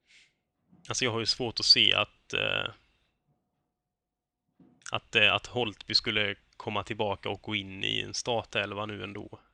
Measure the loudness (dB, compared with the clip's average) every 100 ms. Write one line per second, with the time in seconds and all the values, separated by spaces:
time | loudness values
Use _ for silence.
0 | _ -20 _ _ _ _ _ _ -8 -2
1 | 0 0 -2 -2 -4 0 4 6 6 6
2 | 0 _ -6 -2 0 -2 -4 -8 _ _
3 | _ _ _ _ _ _ _ _ _ _
4 | _ _ _ _ _ _ -20 _ -8 -8
5 | -2 4 4 4 -2 -4 -4 -6 2 2
6 | 4 0 0 -4 _ -10 -4 -4 -2 -2
7 | 0 -2 -4 -6 -4 -4 -4 -4 -2 -2
8 | -2 -4 -2 -2 -2 -2 -2 -4 -6 -8
9 | -8 -10 -14 -16 _